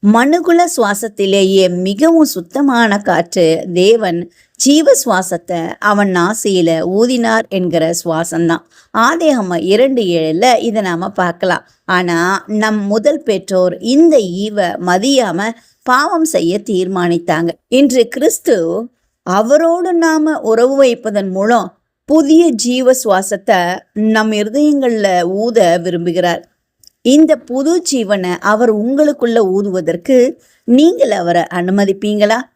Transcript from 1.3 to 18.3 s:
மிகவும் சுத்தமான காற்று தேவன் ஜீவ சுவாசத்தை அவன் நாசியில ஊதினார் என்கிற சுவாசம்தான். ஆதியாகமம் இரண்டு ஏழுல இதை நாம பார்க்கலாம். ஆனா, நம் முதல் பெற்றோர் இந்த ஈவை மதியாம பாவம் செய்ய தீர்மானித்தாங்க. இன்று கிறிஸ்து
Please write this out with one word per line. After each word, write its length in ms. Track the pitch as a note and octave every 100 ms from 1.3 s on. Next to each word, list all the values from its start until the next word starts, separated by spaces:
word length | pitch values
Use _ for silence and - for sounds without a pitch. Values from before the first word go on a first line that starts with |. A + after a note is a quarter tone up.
| G3 F#3+ F#3+ F#3
மிகவும் 560 | F3 F#3 G3+ D#4 E4
சுத்தமான 760 | D4+ - E3+ C4+ C#4+ A#3+ A#3 G3+
காற்று 680 | G3+ E3+ E3+ - E3 D#3+ -
தேவன் 600 | F3 F#3+ A3+ G#3 E3+ F3 _ _ _
ஜீவ 360 | C4 D4 D#4+
சுவாசத்தை 640 | B4+ - F#3 F#3 E3+ _ F3 E3 -
அவன் 380 | G#3 G#3 G3+ F3+
நாசியில 640 | E3+ A3 G#3+ F#3+ E3+ E3
ஊதினார் 680 | E3+ F#3+ A#3+ B3+ A#3 A3+ -
என்கிற 460 | G3 F3+ E3+ D#3+ E3+
சுவாசம்தான். 600 | - D#3+ E3 E3 E3+ E3 _ _ _ G#3
ஆதியாகமம் 640 | A#3 E4 E4 C4 F#3+ F3
இரண்டு 400 | F3+ G#3 C4 C4
ஏழுல 560 | G3 E3+ D#3+ D#3+ A#3+ A#3
இதை 240 | A3 A3
நாம 280 | G3 E3+ F#3+
பார்க்கலாம். 580 | G3 F3+ E3+ F#3+ F3 - _
ஆனா, 600 | - F3+ F3+ E3+ F3 G3 -
நம் 400 | G#3+ A3 G#3+ G3+
முதல் 360 | G#3+ A3 D4+
பெற்றோர் 560 | - G3 F#3 F#3 F#3 F3
இந்த 380 | G#3+ C4+ E4+ D4+
ஈவை 600 | G3 F3 G#3 G#3 F3+ - F3+
மதியாம 640 | F3+ A#3 C#4 A3 E3+ G#3+ A3+ _ _
பாவம் 420 | - B3+ D4+ F4
செய்ய 360 | D#4+ - E3 G3 G3+
தீர்மானித்தாங்க. 760 | F#3+ F#3 F#3+ F3 E3+ E3+ D#3 E3+ - _
இன்று 400 | B3 C#4 B3 A#3
கிறிஸ்து 800 | B3+ C#4+